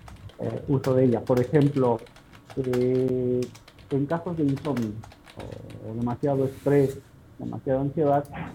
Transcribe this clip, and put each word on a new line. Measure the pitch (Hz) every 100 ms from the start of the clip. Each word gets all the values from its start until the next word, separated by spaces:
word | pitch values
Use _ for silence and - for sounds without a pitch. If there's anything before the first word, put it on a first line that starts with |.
| - - - -
eh, | 117 120 -
uso | 135 135
de | 131
ella. | 131 113
Por | - 123
ejemplo, | 120 151 139 139 123 120 - - - - - -
eh, | 127 123 127 127 131 127 123 123 123 - - - -
en | 139 143
casos | 165 180 165
de |
insomnio | 143 139 151 123 110 107 - - - - - - - - 107
o, |
o |
demasiado | 113 120 120 143 135
estrés, | 135 - 143 143 135 - - - - -
demasiada | 120 113 143 131
ansiedad, | 139 160 143 143 139 - -